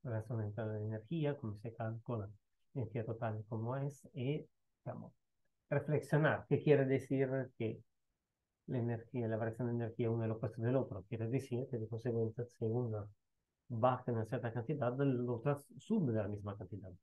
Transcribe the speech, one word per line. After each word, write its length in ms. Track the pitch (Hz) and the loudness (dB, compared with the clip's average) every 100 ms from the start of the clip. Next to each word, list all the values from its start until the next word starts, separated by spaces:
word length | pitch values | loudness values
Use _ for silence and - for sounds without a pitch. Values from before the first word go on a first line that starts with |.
relazione 500 | 139 110 107 113 104 | -2 -4 -2 -2 -2
tra 120 | 107 110 | -2 -4
l'energia, 680 | 107 107 110 - 170 147 139 | -2 -4 -4 -4 0 0 0
come 220 | 113 104 | -4 -6
si 100 | 117 | -10
calcola 580 | - 113 113 - 117 101 - _ _ _ | -4 -4 -4 -4 -4 -4 -10 _ _ _
l'energia 320 | 143 113 120 | -6 -4 -4
totale 400 | 110 110 117 107 107 | -4 -2 -2 -2 -4
come 380 | 113 113 135 143 | -4 -2 -2 -2
es, 220 | 139 - | -6 -14
e, 360 | - 127 151 - _ _ _ | -4 -2 -2 -4 _ _ _
diciamo, 360 | - 117 113 _ _ _ _ _ _ | -10 -10 -12 _ _ _ _ _ _
reflexionar, 800 | 143 - 147 - 147 151 107 - | 0 2 0 4 4 6 4 2
che 140 | 139 | 2
quiere 240 | 156 139 131 | 6 6 6
decir 680 | 135 - 135 135 135 123 _ | 2 2 2 2 2 -4 _
che 260 | 113 110 - _ _ _ _ _ _ _ - | -4 -4 -12 _ _ _ _ _ _ _ -4
l'energia, 600 | 131 117 120 - 127 117 | 0 0 -2 -4 -2 0
la 100 | 110 | 0
variazione 340 | 113 110 123 | -2 -2 0
dell'energia 380 | 120 113 - 117 | 0 -2 0 0
uno 140 | 117 | 2
è 40 | 113 | 0
l'opposto 340 | 110 110 - | 0 -4 0
dell'altro, 420 | 113 131 120 92 - | 2 2 0 -6 -6
quiere 200 | 110 113 | -4 0
decir 400 | 135 - 120 135 | 0 0 -4 -2
che 80 | 120 | -4
di 100 | 107 | -4
conseguenza 560 | 113 127 113 110 - - | -4 -2 0 0 -2 -8
se 200 | _ 113 | _ 0
uno 460 | 117 123 107 104 - _ _ _ _ _ | 2 0 -2 -6 -14 _ _ _ _ _
va 280 | 117 123 127 | 2 4 4
con 120 | - 117 | 0 0
una 100 | 110 | 0
certa 260 | 127 117 | -2 -2
cantità, 380 | 117 113 143 120 | -4 -2 0 0
l'altra 680 | 127 139 123 123 120 143 143 - - | 2 2 4 0 0 0 -2 -4 -20
sube 340 | - 226 147 | -2 2 2
della 160 | 110 98 | 2 0
misma 280 | 104 101 98 | -4 -6 -8
cantità. 340 | 90 104 92 90 | -8 -10 -12 -16